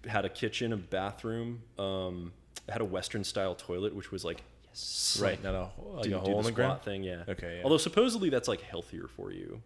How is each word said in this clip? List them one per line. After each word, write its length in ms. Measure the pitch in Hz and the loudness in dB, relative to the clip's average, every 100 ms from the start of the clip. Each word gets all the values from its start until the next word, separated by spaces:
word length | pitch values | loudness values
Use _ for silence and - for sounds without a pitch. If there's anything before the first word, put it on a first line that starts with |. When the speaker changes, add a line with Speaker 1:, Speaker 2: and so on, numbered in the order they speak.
| - | 0
Speaker 1:
had 180 | 107 98 | 0 0
a 20 | |
kitchen, 440 | - 113 - 117 | -2 -2 0 0
a 40 | 107 | -2
bathroom. 840 | 87 95 98 - 117 113 117 120 113 - | -2 -2 -2 -4 -6 -4 -6 -8 -12 -4
Um, 540 | 98 95 92 90 87 - - - - | -2 -2 -2 -6 -8 -12 -18 -16 -8
it 40 | |
had 100 | 113 | -4
a 20 | 104 | -2
Western 380 | 92 - 107 | -2 -2 -4
style 300 | 98 104 95 | -2 0 0
toilet, 400 | 87 - 87 104 | -2 -4 -2 -2
which 160 | 101 - | -4 -6
was 100 | 95 | -6
like, 180 | 87 87 - - - | -4 -6 -10 -20 -18
yes, 520 | - - - - - | -10 -4 0 2 4
Speaker 2:
Right, 220 | 101 - | 4 2
not 120 | 98 | 0
a, 160 | 92 92 - | -2 -4 -8
like, 200 | - 156 | -10 -2
Speaker 1:
didn't 140 | 104 95 | 0 2
Speaker 2:
a 60 | |
Speaker 1:
do 60 | 95 | 4
Speaker 2:
hole 0 | |
Speaker 1:
the 0 | |
Speaker 2:
in 60 | 104 | 4
the 60 | |
Speaker 1:
squat 100 | 110 | 4
Speaker 2:
ground? 280 | 113 123 92 | 4 4 4
Speaker 1:
thing, 200 | - 98 | -2 -2
yeah. 220 | 95 87 85 | -2 -4 -4
Speaker 2:
Okay, 280 | 92 87 87 | -6 -4 0
yeah. 60 | |
Speaker 1:
Although 140 | 131 156 | 6 6
supposedly 500 | 160 208 254 226 180 | 6 6 6 4 4
that's, 200 | 127 - | 4 2
like, 120 | 104 | -2
healthier 480 | - 87 - 85 87 | -2 -8 -6 -10 -10
for 240 | - - | -10 -8
you. 300 | 92 87 113 | -8 -8 -12